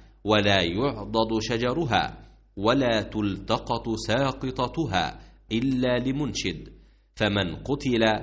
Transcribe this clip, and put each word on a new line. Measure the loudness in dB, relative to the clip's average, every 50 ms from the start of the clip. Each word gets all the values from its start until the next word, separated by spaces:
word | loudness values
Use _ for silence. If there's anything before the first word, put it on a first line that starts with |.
| -20 -20 -20 _ _
ولا | 2 4 4 6 4 4 4
يعضد | 4 2 0 0 0 -2 -2 -4 -8 -2 0 2 2 2 2 -2
شجرها، | 0 0 -2 0 0 0 0 -2 0 2 2 2 2 0 -6 -12 -20 -20 -20 _ _ _ _
ولا | -2 0 2 2 4 2 2 2 0
تلتقط | -2 -2 -2 -2 -2 0 -2 -4 -2 -2 -2 -2 0 -4 -4 -4 -2 -4 -4 -4 -2
ساقطتها | 0 0 0 0 0 -2 -4 -6 -6 -2 -2 -4 -2 -2 -4 -4 -2 0 0 -2 -2 -6 -10 -18 -20 -20 -20 _ -4
إلا | -2 0 0 0 0 2 2 2 0 0
لمنشد، | 0 -2 -2 -2 -4 -4 -4 -4 -4 -4 -6 -6 -10 -14 -18 -20 -20 -20 _ _ _ _ _
فمن | 0 0 2 2 2 0 0 -4
قتل | -6 -4 -4 -4 -2 0 0 2 4 4 4 2 0